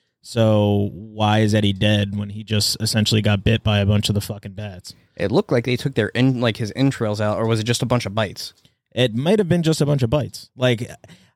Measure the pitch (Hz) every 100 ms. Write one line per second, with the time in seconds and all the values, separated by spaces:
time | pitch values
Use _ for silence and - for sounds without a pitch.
0 | _ _ - 117 110 107 104 101 101 87
1 | 110 107 107 107 107 107 104 95 104 104
2 | 101 104 101 107 107 107 - - 113 113
3 | 104 110 104 101 120 113 113 104 101 104
4 | - 101 - 101 104 95 107 90 - -
5 | _ - 98 143 - 127 120 123 143 127
6 | 104 117 131 127 120 107 107 107 135 -
7 | 107 104 107 98 113 113 110 120 120 123
8 | 110 104 101 - - _ _ _ _ -
9 | 123 110 156 214 175 175 160 160 147 143
10 | 117 147 107 - - - 127 113 120 -
11 | - - _